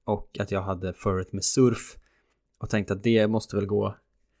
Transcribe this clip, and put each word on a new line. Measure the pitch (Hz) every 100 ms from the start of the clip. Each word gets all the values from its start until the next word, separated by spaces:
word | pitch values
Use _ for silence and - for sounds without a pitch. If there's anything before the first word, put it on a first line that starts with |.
Och | - 104 - -
att | 101
jag | 95
hade | 95 90 92
Furret | - 104 92 92
med | 98
surf. | - 135 123 117 - - _ _ _ _ _ -
Och | -
tänkte | 107 95
att | 95
det | 117 113 107
måste | 110 - 104
väl | 101
gå | 104 104 - _ _ _ _